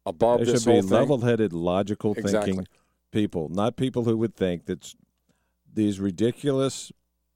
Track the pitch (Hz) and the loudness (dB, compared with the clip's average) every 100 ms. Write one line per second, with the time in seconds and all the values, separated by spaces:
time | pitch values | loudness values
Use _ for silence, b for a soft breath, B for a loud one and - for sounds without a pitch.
0 | 98 80 113 120 120 120 117 120 98 110 | -12 0 2 4 2 2 4 4 4 2
1 | 139 135 120 117 104 85 87 92 101 104 | 2 2 2 2 0 0 0 0 -2 -2
2 | 110 104 101 104 101 95 92 _ _ _ | -2 -2 0 0 0 -4 -6 _ _ _
3 | _ 110 104 90 76 87 110 - 131 123 | _ -2 -2 -4 -4 -2 -2 -2 -4 -2
4 | 117 113 113 - 92 87 - 90 - - | 0 0 -2 -2 -4 -2 -6 -10 -10 -20
5 | _ _ _ _ _ _ _ 107 104 95 | _ _ _ _ _ _ _ -2 -2 0
6 | 98 85 113 - 143 135 135 - - - | -6 0 -2 0 -2 0 0 -4 -14 -20
7 | _ _ _ | _ _ _